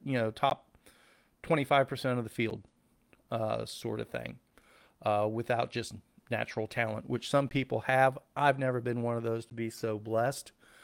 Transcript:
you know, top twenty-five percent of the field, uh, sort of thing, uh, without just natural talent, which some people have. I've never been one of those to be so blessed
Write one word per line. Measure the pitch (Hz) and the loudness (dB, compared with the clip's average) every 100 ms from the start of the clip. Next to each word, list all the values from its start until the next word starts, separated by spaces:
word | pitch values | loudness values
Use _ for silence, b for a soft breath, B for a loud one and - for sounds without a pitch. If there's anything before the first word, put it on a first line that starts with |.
you | 139 | -2
know, | 127 110 | 0 0
top | - 139 - _ _ b b b b b b | 2 2 2 _ _ b b b b b b
twenty-five | - 160 131 143 135 | 0 0 4 4 4
percent | 135 135 123 | 0 -2 -2
of | |
the | 110 | -2
field, | - 110 104 - _ _ _ _ _ _ | -2 -2 -2 -12 _ _ _ _ _ _
uh, | 113 110 113 | -4 -2 -2
sort | 113 - 113 113 | -4 -8 -6 -6
of | 113 | -6
thing, | 120 - - _ b b b b b | -8 -8 -12 _ b b b b b
uh, | 107 104 107 | 0 2 2
without | 110 117 117 123 | -2 -2 0 0
just | 120 113 98 - _ _ | -4 -6 -10 -18 _ _
natural | 113 117 - 110 | -4 -2 -4 -4
talent, | - 110 107 - | -2 -2 -2 -4
which | 123 - | -4 2
some | 143 139 | 2 2
people | 139 131 113 | 0 0 -2
have. | - 131 131 135 - | 2 6 6 4 -8
I've | - 143 135 | 2 2 4
never | 131 123 | 0 0
been | 120 120 | 0 -2
one | 117 117 | 0 0
of | |
those | 113 113 117 | 0 -2 -4
to | |
be | 117 113 | -6 -6
so | - 113 107 | -4 -4 -4
blessed | 110 113 127 139 - - B B | 0 2 2 0 -10 -20 B B